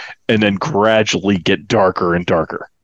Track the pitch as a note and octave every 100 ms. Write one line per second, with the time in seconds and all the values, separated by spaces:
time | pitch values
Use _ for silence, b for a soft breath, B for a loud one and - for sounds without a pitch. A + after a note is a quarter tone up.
0 | B B - A2+ G#2+ G2 - G2 A2 A2
1 | G#2+ F#2+ G2 G2 D#2+ G2 - - F#2+ F2+
2 | F2+ F3 - E2+ D#3+ - - _